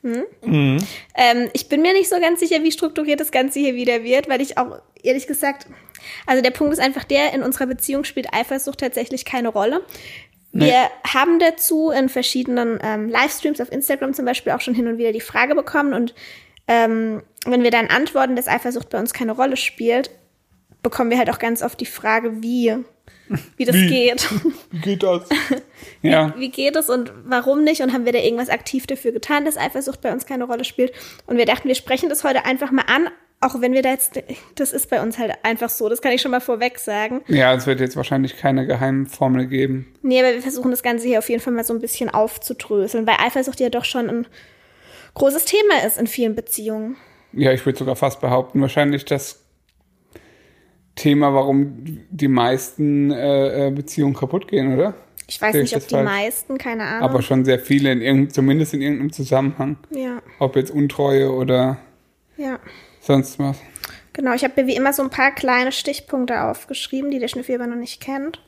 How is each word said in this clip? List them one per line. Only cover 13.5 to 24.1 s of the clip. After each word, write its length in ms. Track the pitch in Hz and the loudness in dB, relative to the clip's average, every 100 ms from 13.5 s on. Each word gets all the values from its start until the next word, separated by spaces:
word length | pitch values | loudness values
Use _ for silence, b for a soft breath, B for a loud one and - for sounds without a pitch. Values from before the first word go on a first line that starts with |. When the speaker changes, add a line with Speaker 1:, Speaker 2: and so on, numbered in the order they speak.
| 294 | -2
Speaker 1:
auf 100 | 240 | -4
Instagram 440 | 269 - 277 269 | -4 -2 -2 -2
zum 100 | 269 | -2
Beispiel 280 | 247 254 - | -2 -2 -2
auch 80 | 247 | -2
schon 140 | - | 0
hin 140 | 240 233 | 0 0
und 100 | 226 | 0
wieder 140 | 233 | 0
die 80 | 220 | -2
Frage 340 | - - 254 294 | -2 0 2 2
bekommen 360 | 285 302 285 | 2 0 2
und, 220 | 262 233 - B B B B - | 0 -2 -4 B B B B 0
ähm, 540 | 233 226 226 220 214 - - | 4 4 2 -2 -4 -10 -12
wenn 200 | - 247 | 0 4
wir 80 | 240 | 4
dann 160 | 233 233 | 4 2
antworten, 480 | 220 302 277 262 247 | 0 0 0 0 0
dass 100 | 247 | -2
Eifersucht 420 | 233 247 247 - | -2 -2 -6 -6
bei 100 | 214 | -6
uns 120 | 226 | -6
keine 200 | - 233 | -4 -4
Rolle 240 | 220 269 262 | 0 0 0
spielt, 540 | - - 226 240 269 - _ _ _ _ _ _ | -4 -2 0 0 -2 -10 _ _ _ _ _ _
bekommen 280 | 233 - 240 | -6 -2 0
wir 80 | 247 | 2
halt 100 | 226 | 0
auch 100 | 240 | 0
ganz 200 | 233 233 | -2 -2
oft 200 | 233 - | -4 -6
die 60 | 240 | -12
Frage, 540 | - 214 220 233 220 | -6 -2 0 0 -6
wie, 360 | 226 247 233 226 254 _ - b b 180 - _ | -4 0 0 0 -6 _ -20 b b -6 -6 _
wie 80 | |
das 100 | 208 | 2
Speaker 2:
Wie? 140 | 180 180 | 4 4
Speaker 1:
geht. 400 | 247 247 | 4 2